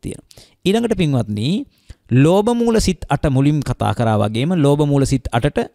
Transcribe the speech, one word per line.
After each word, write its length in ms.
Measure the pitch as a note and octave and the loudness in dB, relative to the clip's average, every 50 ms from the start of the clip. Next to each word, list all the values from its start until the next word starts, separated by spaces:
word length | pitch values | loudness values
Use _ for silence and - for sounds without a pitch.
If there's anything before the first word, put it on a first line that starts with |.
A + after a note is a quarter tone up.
| - | -12
තියෙනවා. 220 | F#2+ - - - _ - - - _ _ _ | -12 -14 -14 -18 _ -20 -20 -20 _ _ _
ඊළඟට 360 | _ F3 G3 A3+ A#3 A#3 A3+ | _ 0 0 0 0 -2 -2
පින්වත්නි, 520 | F#3 F3+ D3+ C#3 B2+ A2 G2+ G#2 G#2 G#2+ C#3 F3+ A#3 C#4+ _ _ _ _ _ - _ _ _ A#2 | 0 0 0 0 -2 -2 -4 -4 -4 -4 -2 -4 -4 -6 _ _ _ _ _ -20 _ _ _ 2
ලෝභ 360 | B2 C#3 D#3 F3+ G3 G#3+ A3+ A#3+ | 4 4 6 4 4 2 0 0
මූල 240 | A#3+ A#3 A#3 A3+ A3 | 0 0 0 2 2
සිත් 220 | - F#3+ F#3 - - | 0 0 -2 -4 -4
අට 180 | - C#3+ C3+ - | -6 -4 -2 -2
මුලින් 340 | D#3 C3+ B2+ C#3 C#3+ D3+ D3+ | 0 0 2 2 2 0 0
කතා 320 | C3+ C3+ B2 - A2 G#2 G2+ | -2 -4 -4 -4 -2 -4 -2
කරා 240 | - A#2+ A2+ A2 G#2 | -2 0 0 0 0
වගේම 360 | G#2 G#2 A2 A2+ B2+ E3 F#3 | 0 -2 -2 -2 -2 -2 0
ලෝභ 300 | F3 C#3+ C#3 C#3+ D3 D3+ | 2 2 2 2 2 2
මූල 180 | D3 C#3+ C#3 C#3 | 0 2 2 2
සිත් 200 | B2 C#3 C3 - - | 2 0 -2 -4 -2
අටට 300 | - A#2+ A2+ D3 - - A#3 - _ | -4 -2 -2 -2 -2 -2 -6 -6 _